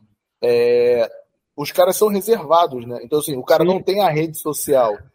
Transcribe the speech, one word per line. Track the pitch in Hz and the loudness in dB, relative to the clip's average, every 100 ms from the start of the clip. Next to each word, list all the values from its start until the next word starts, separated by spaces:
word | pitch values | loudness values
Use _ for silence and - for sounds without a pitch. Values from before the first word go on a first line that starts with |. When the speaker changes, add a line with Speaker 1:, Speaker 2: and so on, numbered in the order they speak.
| _ _ _ _ | _ _ _ _
Speaker 1:
É... | 120 120 120 120 120 120 110 - - _ _ - | 0 2 4 2 2 2 0 -4 -20 _ _ -12
Os | 143 | -10
caras | - 180 185 | 0 2 2
são | 214 | 0
reservados, | 202 185 226 151 165 170 127 117 | 0 -2 -2 2 2 2 -2 -10
né? | 120 | -12
Então, | 117 151 | -4 -4
assim, | 147 135 | -4 -8
o | |
cara | 123 160 | 0 2
Speaker 2:
Sim. | 165 | 4
Speaker 1:
não | 190 | 0
tem | - 196 | 0 0
a | 190 | 0
rede | 151 160 156 | 0 -4 -6
social | 160 147 - 135 117 104 - | -8 -8 0 2 2 -2 -10